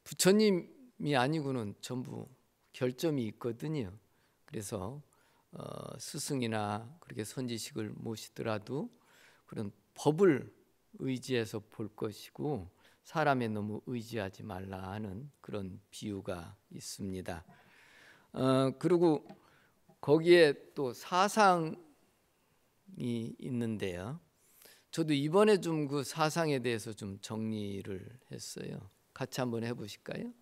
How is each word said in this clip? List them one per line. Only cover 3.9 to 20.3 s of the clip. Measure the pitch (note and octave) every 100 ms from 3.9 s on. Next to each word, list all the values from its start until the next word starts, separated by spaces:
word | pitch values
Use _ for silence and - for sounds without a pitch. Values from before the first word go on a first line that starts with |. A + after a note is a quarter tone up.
| G2+ _ _ _ _
그래서, | _ B2+ G2 G#2 F#2 D3 - _ _ _ _
어, | - - - - -
스승이나 | - C#3+ - C#3 A#2+ A2 G#2 G#2 A2+ D#3+
그렇게 | - A#2+
선지식을 | G#2+ - B2+ A2+ - - G#2+
모시더라도 | - - A2 - - A#2 G#2+ G2+ C3 A#3+ - _ _ - _ -
그런 | - G#2 - _
법을 | - D3 D#3 G3 C3 A2 - _ _ _ G#3
의지해서 | C3+ B2+ A#2+ B2 G#2+ A2
볼 | - - G#2+
것이고 | - A2 G2 - - C#3 B2+ F2 - _ _
사람에 | - E3 D3+ C3 A#2
너무 | G#2+ G#2 G#2 -
의지하지 | B2 G#2+ A#2 G2 -
말라 | G#2+ F#2 F#2+ F#2+ F#2+
하는 | G#2 G#2+ F#2+ C#3+ -
그런 | - G#2+ F#2+ G2+ -
비유가 | - G#2+ G2 G2+ F2 F2+ G2+ _
있습니다. | - - - G2+ F#2 F#2 E2+ - - _ - - - - - _
어, | - C3 C3 C3+ B2+
그리고 | E3 F3 F3 D3 - - _ _ _ _ _ _
거기에 | - D#3 E3